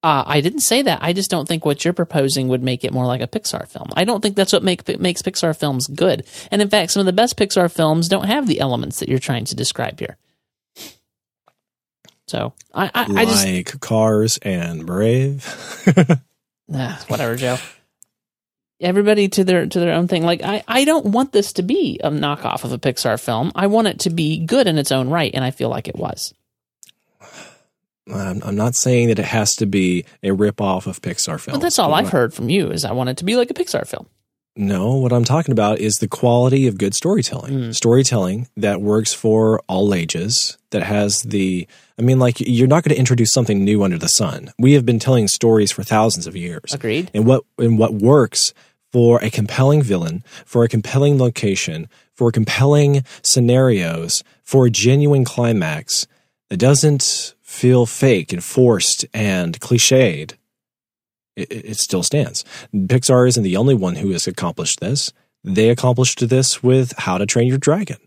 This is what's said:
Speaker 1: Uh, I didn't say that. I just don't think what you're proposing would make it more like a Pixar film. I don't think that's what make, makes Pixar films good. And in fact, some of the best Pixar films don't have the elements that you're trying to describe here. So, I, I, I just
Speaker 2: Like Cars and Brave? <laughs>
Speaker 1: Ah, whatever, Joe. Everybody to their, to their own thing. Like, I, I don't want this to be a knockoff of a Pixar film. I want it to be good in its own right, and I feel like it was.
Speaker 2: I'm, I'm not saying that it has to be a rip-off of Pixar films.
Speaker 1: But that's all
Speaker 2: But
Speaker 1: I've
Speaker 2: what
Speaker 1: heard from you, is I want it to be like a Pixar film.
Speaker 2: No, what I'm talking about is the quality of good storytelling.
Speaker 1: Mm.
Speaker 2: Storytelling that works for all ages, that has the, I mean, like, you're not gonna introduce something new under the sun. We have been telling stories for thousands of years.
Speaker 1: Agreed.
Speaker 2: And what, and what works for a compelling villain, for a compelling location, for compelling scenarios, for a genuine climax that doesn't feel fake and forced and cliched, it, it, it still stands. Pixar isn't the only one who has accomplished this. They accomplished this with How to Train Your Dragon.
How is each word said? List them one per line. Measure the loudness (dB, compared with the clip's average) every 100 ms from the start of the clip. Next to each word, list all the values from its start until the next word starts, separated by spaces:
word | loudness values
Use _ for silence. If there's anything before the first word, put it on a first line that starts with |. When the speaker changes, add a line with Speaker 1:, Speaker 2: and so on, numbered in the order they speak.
Speaker 1:
Uh, | 2 0 0
I | 0
didn't | 0 -2
say | 0 0
that. | 0 -2
I | -2
just | -4 -2
don't | -4 -2
think | -2 -2
what | -2
you're | -2
proposing | -2 -2 -2 -2 -2 -2
would | -2
make | -2 -4 -4
it |
more | -2 -2
like | -2
a | -4
Pixar | -6 -8 -8 -10
film. | -14 -10 -2
I | 0
don't | 0
think | -2 0
that's | 0
what | 2
make, | 0 -2 -4 -4
makes | -2 -4
Pixar | -6 -4 -4 -2
films | -4 -4 -6
good. | -2 -2 -2 -6 -18 -6
And | -2
in | 0
fact, | 0 0
some | 0
of | 0
the |
best | 2 0 0
Pixar | -2 2 0
films | 2 0 2 0
don't | -2 0
have | -2 0
the | -2
elements | -2 -2 -4 -8
that | -4
you're | -4
trying | -2 -6 -6
to | -6
describe | -6 -4 -8 -8
here. | -12 -14 _ _ _ _ _ -20 -20 -20 _ _ _ _ _ _ _ _ _ _ _ _ _
So, | -8 -8 -10 _
I, | -6 -4
I, | -4 -2 0
I | 2
just | 0 0
Speaker 2:
Like | -4 -6 -12
Cars | -4 2 2 2 0 -2
and | -4 -4 -4 -8 -6
Brave? | -2 0 2 0 -4 -10 -16 -16 -4 2
<laughs> | 2 4 2 _ _ _ _ _
Speaker 1:
Ah, | -8 -8 -10 -8
whatever, | -4 -4 -2
Joe. | -2 -4 -6 -20 _ _ _ _ _ _ _ _ _ _
Everybody | -2 2 2 4 2
to | 2
their, | 2 2 2
to | 0
their | 0 0
own | 0
thing. | 0
Like, | 0 -2
I, | -2 -6 -2
I | 0 2
don't | 2 2
want | 0 2
this | 0 0
to | -4
be | -2 0 0 -2
a | -4
knockoff | -2 -2 -4 -4 -6
of | -6
a | -4
Pixar | -4 -2 -2 -2
film. | -2 -4 -4 -2
I | 0
want | 2 0
it | -2
to | -4
be | -2 -2 -2 0
good | 2 2
in | 0
its | 0
own | 0 0
right, | 0 -2
and | -2
I | -4
feel | -4 -4
like | -4 -8
it | -10
was. | -10 -8 -12 _ _ _ _ _ -20 _ _ _ -20 -20 -20 _ _ _ _ _ -14
Speaker 2:
I'm, | -10 -8 -8
I'm | -6 -2
not | -2 0
saying | 2 2 4
that | 0
it | 0
has | -2 -2 0
to | 0
be | 0 0 0 -4 _
a | -4
rip-off | 0 0 0 -2 -2 -4
of | -10
Pixar | -10 -6 -6 -8
films. | -8 -4
Speaker 1:
But |
that's | -2 0
all | 2
Speaker 2:
But | 2
Speaker 1:
I've | 2
Speaker 2:
what |
Speaker 1:
heard | 0 0 -2
from | -2
you, | 0 0
is | -4 -4
I |
want | -4 -4
it | -4
to | -2
be | 0
like | -2
a | -4
Pixar | -4 -4 -6
film. | -12 -16 _ _ _ _ -6
Speaker 2:
No, | -2 0 0 0
what | 2
I'm | 2
talking | 2 0 0
about | 0 0 0
is | -2 -2
the | -4
quality | 0 2 4 4 2 2
of | 0
good | -2
storytelling. | -2 0 0 -2 -6 -6
Speaker 1:
Mm. | -6 -4 -2
Speaker 2:
Storytelling | 4 4 4 0 -2 -4 -8 -4
that | -2 -2
works | 0 0 0
for | -2 0 2 4 2 -2
all | 0 2
ages, | 2 -2 -4 -2 -2 -2 -8 _
that | -4
has | -2 0 0 -2
the, | -4 -2 0 -2 -6 _ _ -2
I |
mean, | 2 4
like, | 2 0
you're | 0 2 4
not | 4
gonna | 2 2
introduce | 2 2 2
something | 2 2 2
new | 2 2
under | 2 0
the | 0
sun. | 0 0 -4 -12 0
We | 6
have | 6 4
been | 0
telling | 2 2 2
stories | 2 4 4 2
for | -2
thousands | -2 2 2 0 -8
of | -10
years. | -10 -10 -10
Speaker 1:
Agreed. | -8 -4 -4 -4
Speaker 2:
And | 0 4
what, | 2 0 -2
and | 0 2
what | 2
works | 2 4 6 4 0 -4 -6 _ _ _
for | 2 4 4
a | 2
compelling | -4 -4 2 4 4
villain, | 2 -2 -4 -8 -12 -20 -4
for | 2 2
a |
compelling | 2 -2 0 2 4
location, | 2 0 -2 -2 -4 -8 -12 _ _ _
for | 0
compelling | 2 0 2 4 4 4 2 -2 -6
scenarios, | -2 2 4 4 4 2 0 -4 -4 -6 -6 _
for | 0 4 4
a |
genuine | 4 2 4 4 2
climax | 0 0 0 0 -2 -4 -6 -6 -6 _ _ _ _
that | 2
doesn't | 4 4 4 2 0 -4 -8 _
feel | -20 0 4 4 2
fake | 2 2 2 0
and | -8
forced | -6 2 4 4 0 -2 -6
and | -4 -2 0 -2 -6
cliched, | -2 2 4 4 4 0 -10 -18 _ _ _ _ _ _ _ _ _ -12
it, | -10
it, | -10 -10
it | -6
still | -2 -2
stands. | 0 0 -2 -6 -12 -18 -6
Pixar | -4 2 2 4 4 4
isn't | 2
the | 0 2
only | 2
one | 2 0 -2
who | -4
has | -4 -6
accomplished | -4 -6 -4 -6 -4
this. | -4 -4 -6 _ _ _
They | -4 2 2
accomplished | 4 2 2 0 0 0
this | 2 0 0
with | 2 2 2 -4
How | -4 -2
to | -2
Train | 0 2
Your | 2
Dragon. | 2 0 -2 -10